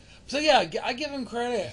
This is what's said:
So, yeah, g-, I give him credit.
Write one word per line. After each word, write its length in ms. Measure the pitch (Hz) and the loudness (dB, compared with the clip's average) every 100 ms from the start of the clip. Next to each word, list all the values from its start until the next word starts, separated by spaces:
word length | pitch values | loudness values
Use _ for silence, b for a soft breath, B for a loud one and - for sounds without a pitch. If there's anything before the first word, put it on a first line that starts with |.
| B B - | B B -6
So, 120 | 269 | 0
yeah, 260 | 311 254 | 6 6
g-, 160 | 170 214 | 4 -2
I 120 | 214 | -4
give 180 | 247 294 | -4 -6
him 140 | 277 | -6
credit. 480 | 233 233 240 233 160 | -6 -4 -2 -2 -4